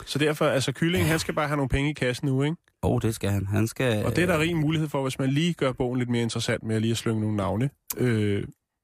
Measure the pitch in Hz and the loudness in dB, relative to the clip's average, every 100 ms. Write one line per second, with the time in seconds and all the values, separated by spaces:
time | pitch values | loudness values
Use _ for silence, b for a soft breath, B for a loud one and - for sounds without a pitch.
0 | - 135 147 156 151 127 135 - 165 185 | -6 0 0 2 2 2 0 -2 0 2
1 | 156 160 - 165 147 147 131 139 143 147 | 2 0 -2 -2 -2 0 0 0 0 0
2 | 127 123 143 131 147 170 _ _ 110 120 | -2 0 0 0 0 -2 _ _ 0 0
3 | 113 110 98 101 95 104 113 - 131 107 | 0 -2 -2 -2 0 0 0 0 0 0
4 | 110 113 180 160 160 165 147 156 156 143 | 0 0 2 2 2 0 0 0 0 -2
5 | 131 - 135 143 170 - 135 127 123 127 | -2 -2 0 2 2 2 0 0 -2 0
6 | 123 120 113 117 117 113 110 110 113 113 | 0 0 0 -2 -2 -2 0 0 0 0
7 | 117 110 107 104 92 101 139 - - - | 0 0 0 0 0 0 -2 -4 -8 -2
8 | 123 110 104 101 - - _ _ | 2 2 2 0 -4 -12 _ _